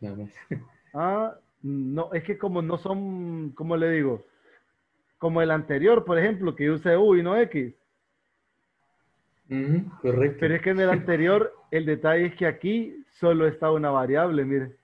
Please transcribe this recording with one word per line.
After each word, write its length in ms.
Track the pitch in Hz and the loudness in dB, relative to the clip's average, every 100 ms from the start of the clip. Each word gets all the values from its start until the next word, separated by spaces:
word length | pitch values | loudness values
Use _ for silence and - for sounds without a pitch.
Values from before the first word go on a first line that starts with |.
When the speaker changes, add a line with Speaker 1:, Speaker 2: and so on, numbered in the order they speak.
Speaker 1:
nada 140 | 104 101 | -12 -12
más. 160 | 101 - - | -14 -18 -12
<laughs> 220 | 151 - _ _ | -12 -12 _ _
Speaker 2:
Ah, 440 | 143 180 208 220 - _ _ | -6 -2 -2 -4 -8 _ _
no, 500 | 139 139 131 151 165 | -8 -6 -4 -4 -4
es 100 | 170 | -6
que 140 | 165 202 | -6 -6
como 240 | 196 180 | -4 -4
no 160 | 165 165 | -4 -4
son, 760 | 190 196 196 185 175 165 147 | -4 -6 -6 -8 -8 -8 -10
¿cómo 260 | 127 160 165 | -10 -4 0
le 140 | 165 | 2
digo? 340 | 160 139 113 - _ _ _ _ _ _ _ _ _ | 2 0 -4 -10 _ _ _ _ _ _ _ _ _
Como 220 | 165 165 | -2 0
el 100 | 160 | 2
anterior, 520 | 156 151 139 196 240 | 0 -2 2 4 4
por 140 | 175 165 | 2 2
ejemplo, 380 | 208 190 180 - | 2 0 -4 0
que 160 | 147 | 0
use 260 | 156 175 175 | 0 2 4
U 180 | 214 180 | 6 6
y 60 | |
no 140 | 175 220 | 4 0
X. 380 | 233 147 123 - _ _ _ _ _ _ _ _ _ _ _ _ _ _ _ _ - | 0 -2 -6 -10 _ _ _ _ _ _ _ _ _ _ _ _ _ _ _ _ -8
Speaker 1:
Ujú, 400 | 135 139 170 196 - | -4 0 0 -2 -4
correcto. 360 | 127 120 143 143 | 0 2 0 0
Speaker 2:
Pero 160 | 156 165 | 0 0
es 60 | |
que 80 | 190 | 0
en 80 | 190 | 2
el 100 | 185 | 2
Speaker 1:
<laughs> 0 | |
Speaker 2:
anterior, 640 | 160 123 160 170 208 220 - _ | 2 0 2 4 2 0 -6 _
el 140 | 160 156 | -2 -2
detalle 400 | 147 156 165 175 | 0 0 2 0
es 100 | - | -2
que 120 | 165 | -2
aquí 580 | 156 185 226 220 294 - | -2 -2 -2 -4 -12 -20
solo 360 | _ 170 160 156 | _ 2 4 2
está 240 | 156 156 | 2 0
una 200 | 156 147 | 2 2
variable, 520 | 135 127 147 175 151 135 | 0 2 2 2 0 0
mire. 300 | 139 127 - | -2 -4 -12